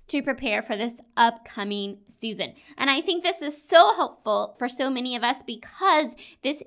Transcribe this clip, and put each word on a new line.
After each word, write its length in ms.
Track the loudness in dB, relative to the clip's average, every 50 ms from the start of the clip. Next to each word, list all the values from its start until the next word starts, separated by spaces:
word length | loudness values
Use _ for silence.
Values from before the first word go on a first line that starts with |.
| -16 -6
to 120 | -4 -4
prepare 400 | -2 -2 -6 -4 -4 -2 -2 -2
for 160 | -2 -4 -6
this 240 | -4 -4 -6 -6 -10 -20 _ 2
upcoming 800 | 4 4 4 4 0 -14 -16 -10 -8 -6 -6 -4 -6 -6 -8 -10 -12 _ _
season. 440 | -18 -10 -8 -8 -6 -6 -8 -10 -10 -16 _ -20 -6
And 140 | -2 0 2
I 100 | 2 0
think 240 | 0 -2 -2 0 0
this 160 | -2 -2 -2
is 260 | -4 -8 -8 -8 -6
so 280 | 6 8 8 8 8 6
helpful 640 | 2 0 -4 -4 _ -2 0 0 0 0 -4 -6 -6
for 100 | -6 -6
so 220 | -4 -2 -2 -2
many 260 | -2 -4 -4 -4 -4
of 80 | -2 -2
us 180 | -2 -2 -2 -6
because 720 | -12 -12 -12 -14 -20 -12 0 2 4 4 4 2 0 -4 -12 -16 -20 -20 _ -6
this 200 | -4 -4 -4 -6